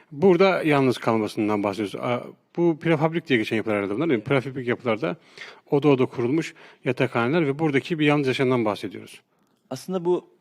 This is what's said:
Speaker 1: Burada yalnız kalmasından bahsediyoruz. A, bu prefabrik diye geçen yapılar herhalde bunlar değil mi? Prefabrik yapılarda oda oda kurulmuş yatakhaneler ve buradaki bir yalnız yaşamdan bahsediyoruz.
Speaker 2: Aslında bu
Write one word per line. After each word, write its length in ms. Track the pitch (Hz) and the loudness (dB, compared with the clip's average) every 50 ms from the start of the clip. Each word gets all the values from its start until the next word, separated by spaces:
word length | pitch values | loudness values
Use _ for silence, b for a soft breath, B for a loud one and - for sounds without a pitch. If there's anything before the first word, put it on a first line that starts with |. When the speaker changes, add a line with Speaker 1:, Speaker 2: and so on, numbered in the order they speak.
| B B 151 | B B -6
Speaker 1:
Burada 500 | 139 180 196 175 165 196 190 175 - - | 2 4 4 6 6 4 4 2 2 2
yalnız 360 | 156 147 139 135 127 117 - | 2 2 4 4 2 2 0
kalmasından 640 | - 127 113 110 107 101 - - 107 104 107 104 101 | 0 0 0 2 0 -2 -2 -2 0 0 0 0 0
bahsediyoruz. 320 | 104 98 107 107 95 - | -2 -2 -2 -4 -6 -6
A, 280 | 120 127 127 123 120 - - - _ _ _ _ | -6 -4 -4 -4 -4 -6 -10 -18 _ _ _ _
bu 220 | 170 175 170 160 147 | 0 0 0 0 0
prefabrik 480 | - 160 165 143 156 160 160 170 - | 0 0 0 2 2 0 -2 -2 -2
diye 120 | - 135 113 | 0 0 0
geçen 180 | 107 - 113 | 2 0 -2
yapılar 200 | 110 98 110 104 | -2 -2 0 -2
herhalde 180 | 101 101 95 101 | -2 0 -2 -2
bunlar 140 | 117 165 170 | -2 0 0
değil 100 | 131 107 | 0 0
mi? 60 | 107 | 0
Prefabrik 440 | 127 143 135 - 139 127 143 120 123 | 0 -2 0 -2 -4 -10 -8 -4 -4
yapılarda 480 | 120 - - 120 110 107 156 175 175 B B B B B B B B B B - | -4 -2 0 -2 -2 -2 -2 -6 -6 B B B B B B B B B B -2
oda 180 | 151 143 135 151 | -2 2 4 4
oda 180 | 139 127 131 | 4 4 2
kurulmuş 480 | 123 - 127 120 117 143 165 156 - - B B B B B B | -2 -2 -4 -4 -2 0 -2 -4 -4 -10 B B B B B B
yatakhaneler 640 | 139 123 - 135 123 - 123 117 120 151 180 160 | -4 0 0 -2 -2 0 0 0 0 2 0 0
ve 120 | 139 135 147 | 0 -2 0
buradaki 400 | 165 156 139 131 - - 175 151 | -2 0 0 0 -2 -2 -4 0
bir 80 | 151 | 2
yalnız 200 | 147 147 151 143 | 2 2 2 2
yaşamdan 380 | 127 120 - 135 127 127 123 113 | 0 0 0 2 2 2 2 2
bahsediyoruz. 560 | 107 98 - - 92 98 107 110 - - - _ _ _ _ _ _ _ _ _ _ | 0 -2 -4 -8 -12 -12 -12 -18 -18 -20 -20 _ _ _ _ _ _ _ _ _ _
Speaker 2:
Aslında 340 | 131 139 - - 185 185 170 | -14 -14 -10 -6 -6 -4 -2
bu 240 | 175 180 170 - _ _ _ | 0 -2 -2 -2 _ _ _